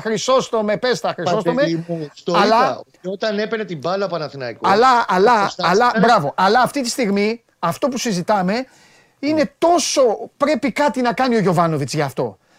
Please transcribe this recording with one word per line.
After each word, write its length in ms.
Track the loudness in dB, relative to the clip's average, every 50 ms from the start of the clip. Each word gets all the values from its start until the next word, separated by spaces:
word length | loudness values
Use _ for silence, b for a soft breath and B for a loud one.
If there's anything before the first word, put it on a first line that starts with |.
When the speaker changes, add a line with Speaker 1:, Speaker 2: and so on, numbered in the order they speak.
Speaker 1:
Χρυσόστομε, 760 | -2 -4 -4 -4 0 0 0 0 0 0 -2 -2 0 -2 -2
πες 240 | -2 -2 -2 -2 -2
τα, 120 | -4 -6
Χρυσόστομε". 500 | -6 -4 -4 -2 -2 0 0 -2 0 0
Speaker 2:
Παντελή 220 | 0 0 -2 -4 -6 -6
μου, 220 | -8 -8 -8 -12 -14
στο 180 | -10 -6 0 2
Speaker 1:
Αλλά 220 | 4 4 4 4
Speaker 2:
είπα, 220 | 4 2 0 -2 -6
ότι 300 | -10 -18 _ _ -10 -10
όταν 300 | -8 -4 -4 -4 -2 -2
έπαιρνε 260 | -4 -4 -4 -6 -6
την 140 | -8 -8 -6
μπάλα 260 | -4 -4 -2 -2 -4
ο 40 | -4
Παναθηναϊκός, 640 | -4 -6 -6 -8 -10 -10 -10 -10 -8 -4 0 2
Speaker 1:
Αλλά, 320 | 2 4 4 4 4 4 2 0
αλλά, 260 | 2 2 4 4 4
Speaker 2:
ο 60 | 4
Κωνσταντίνος 400 | 2 -2 -2 -2 0 0 2 4
Speaker 1:
αλλά, 100 | 2 2 2
Speaker 2:
ήταν 60 | 4
Speaker 1:
μπράβο. 300 | 4 4 4 4 2 -2 -2
Αλλά 240 | 0 2 2 4 4
αυτή 220 | 2 2 0 -4
τη 60 | -4 -4
στιγμή, 560 | -4 -2 -2 0 0 0 0 -2 -2 -6 _ _ _ _
αυτό 300 | -4 -4 -2 -2 -4 -4
που 100 | -2 -4
συζητάμε, 680 | -4 -2 -2 -2 0 0 0 0 0 0 -2 -2 -4 b b b b b b b b b b b
είναι 300 | -4 -2 0 0 0 -2 -2 _
τόσο, 720 | 2 2 2 2 0 0 2 2 2 2 2 -2 -6 -14 _
πρέπει 360 | _ 0 0 0 0 -2 -2
κάτι 280 | 0 0 0 0 0 0
να 120 | -2 0
κάνει 240 | 0 0 0 2 2
ο 40 | 2
Γιοβάνοβιτς 540 | 2 2 2 2 2 0 0 -2 -4 -4 -2
γι' 80 | -4
αυτό. 360 | -4 -2 -4 -4 -6 -6 -6 -12 b b b